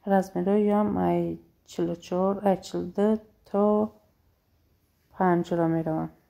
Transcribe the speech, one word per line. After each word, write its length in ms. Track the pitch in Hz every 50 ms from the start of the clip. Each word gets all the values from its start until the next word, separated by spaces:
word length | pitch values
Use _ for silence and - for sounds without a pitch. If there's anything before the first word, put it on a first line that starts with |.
| _
Размерои 560 | 202 196 190 185 - - 180 180 190 202 214
ю 100 | 208 208 208
ҳам 160 | 208 208 208 202 185
ай 220 | 185 175 175 175 170 170 165 170 - _ _ _
чилу 340 | _ - - - 175 170 170
чор, 360 | 170 - - 180 180 185 190 196 196
ай 140 | 208 202 185 185
чилу 240 | - - - 175 175
ду 220 | 180 175 - 202 214 220 214 - - _ _
то 200 | _ - - 202 208 208 208 208 214 220 - _ _ _ _ _ _ _ _ _ _ _ _ _ _ _ _ _ _ _ _ _ _ _ _
панҷ 320 | - 190 180 175 170 170 -
ра 160 | 180 170 170 165
мераванд. 440 | 165 165 160 160 160 160 165 160 - _ _